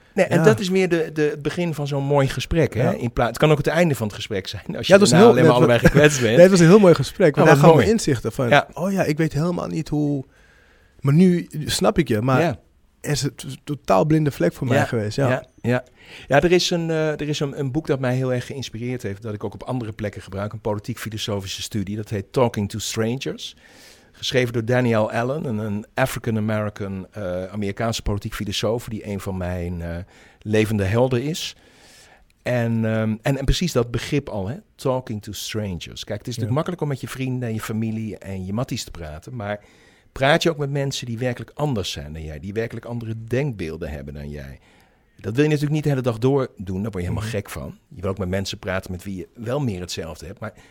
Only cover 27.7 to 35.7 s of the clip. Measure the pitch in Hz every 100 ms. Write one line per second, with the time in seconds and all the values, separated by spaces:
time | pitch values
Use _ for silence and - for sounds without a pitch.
27.7 | 98 117 113 - 101 110 - 104 101 107
28.7 | 120 - 110 - 98 98 92 90 90 87
29.7 | 87 85 85 92 - - _ 110 110 107
30.7 | 110 95 113 131 123 139 180 - - _
31.7 | _ - - - _ _ _ - 123 117
32.7 | 113 110 110 110 107 - 135 135 - 180
33.7 | 127 120 117 - 147 - 101 95 165 -
34.7 | _ 139 127 123 107 110 101 - 110 104